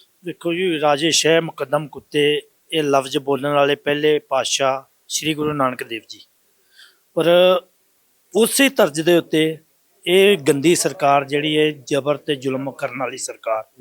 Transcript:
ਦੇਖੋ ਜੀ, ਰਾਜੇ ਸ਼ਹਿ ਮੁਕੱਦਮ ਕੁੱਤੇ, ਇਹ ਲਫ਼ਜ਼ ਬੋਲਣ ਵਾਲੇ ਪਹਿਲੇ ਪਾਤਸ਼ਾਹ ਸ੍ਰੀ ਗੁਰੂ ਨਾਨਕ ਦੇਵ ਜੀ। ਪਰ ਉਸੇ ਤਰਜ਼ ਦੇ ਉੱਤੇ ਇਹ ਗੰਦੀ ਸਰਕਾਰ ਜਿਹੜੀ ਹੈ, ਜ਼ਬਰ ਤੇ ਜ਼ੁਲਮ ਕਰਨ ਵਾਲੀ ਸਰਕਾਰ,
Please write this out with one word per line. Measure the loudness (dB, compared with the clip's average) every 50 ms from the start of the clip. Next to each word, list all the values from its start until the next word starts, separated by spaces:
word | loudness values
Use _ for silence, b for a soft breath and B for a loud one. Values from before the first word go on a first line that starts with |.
| b b _ _ -14
ਦੇਖੋ | -14 -12 -8 -6 -6 -4
ਜੀ, | -2 -2 -2 -2 0
ਰਾਜੇ | 2 2 2 2 0 0
ਸ਼ਹਿ | 0 2 2 2 2 2
ਮੁਕੱਦਮ | 0 -2 -6 -10 -6 -4 -4 -4 -4
ਕੁੱਤੇ, | -6 -14 -18 -12 _ -2 0 0 0 0 -2 -6 _ _ _ _ -6 -4
ਇਹ | -2 0
ਲਫ਼ਜ਼ | 2 0 0 0 -2 -4
ਬੋਲਣ | -4 -2 -2 -2 -2 -2 0
ਵਾਲੇ | 2 2 2 2 0
ਪਹਿਲੇ | -2 -2 -4 -2 0 0 0 0 0
ਪਾਤਸ਼ਾਹ | -2 -4 -4 -2 -2 -2 -2 -2 0 -2 -2 -4 -8 _ _ _ _
ਸ੍ਰੀ | -10 -8 -6 -4 -4 -4
ਗੁਰੂ | -4 -4 -4 -2
ਨਾਨਕ | -2 -2 -2 -2 -6 -10
ਦੇਵ | -10 -12 -14 -14 -16
ਜੀ। | -20 -20 -20 _ _ _ _ _ _ _ b b b b b b b b b b -4
ਪਰ | 0 2 4 4 6 6 4 2 0 -2 _ _ _ _ _ _ _ _ _ _ _ _ _ 0
ਉਸੇ | 0 2 2 2 2 0 2
ਤਰਜ਼ | 2 2 0 0 0 0
ਦੇ | 2 2 2
ਉੱਤੇ | 2 2 0 0 0 0 -2 -4 -8 _ _ _ _ _ _ _ _ -4
ਇਹ | 2 4 4 6 4 4
ਗੰਦੀ | 2 2 0 0 2 4 2 2
ਸਰਕਾਰ | 2 0 -4 -4 0 2 2 2 2 2
ਜਿਹੜੀ | 0 -4 -2 -2 0 0
ਹੈ, | 2 0 0
ਜ਼ਬਰ | -2 -6 -8 -4 -4 -2 0 -2 -4
ਤੇ | -2 -4 -6 -6
ਜ਼ੁਲਮ | -4 -4 -4 -4 -4 -6 -8
ਕਰਨ | -10 -8 -10 -8 -8 -6
ਵਾਲੀ | -8 -8 -8
ਸਰਕਾਰ, | -10 -12 -12 -12 _ -6 -6 -4 -6 -6 _ _ -20